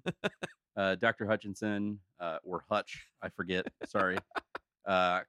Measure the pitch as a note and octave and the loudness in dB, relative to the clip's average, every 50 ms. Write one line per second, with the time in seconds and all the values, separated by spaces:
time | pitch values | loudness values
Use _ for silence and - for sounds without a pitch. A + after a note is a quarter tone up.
0 | - - - _ - G#3 - - - - - _ _ _ - G#2 G2 F#2+ F#2+ F2+ | -4 -6 -6 _ -4 -6 -6 -6 -12 -12 -12 _ _ _ -4 0 2 2 2 4
1 | G#2 A#2 A2+ - A2+ G2+ A2 G2+ - G#2 F#2+ - A2+ G#2+ G#2 G2+ G#2 G#2 G#2 G2+ | 4 2 2 2 2 2 2 0 0 -4 -8 -4 -2 -2 0 0 -2 -2 -4 -6
2 | - _ _ - F2+ E2+ D#2+ D2+ - E2+ F2+ E2+ - - G#2 G#2 F#2+ - - - | -10 _ _ -6 -4 -4 -4 -4 -6 -4 -6 -6 -2 0 0 0 0 -2 -8 -16
3 | - _ _ _ - F#2 - - F#2 F2 F#2 F2+ F#2+ - - - - - - G#2 | -16 _ _ _ -10 -8 -6 -6 -4 0 0 0 0 -2 -6 -10 -8 -2 0 2
4 | F#2+ F#2 F#2 F#2+ - _ - - - _ - - _ _ _ _ - G2 F#2+ F#2 | 2 2 2 0 -4 _ -6 -8 -8 _ -10 -16 _ _ _ _ -2 2 4 4
5 | F2+ F2+ F2+ F#2 - | 4 4 4 2 -2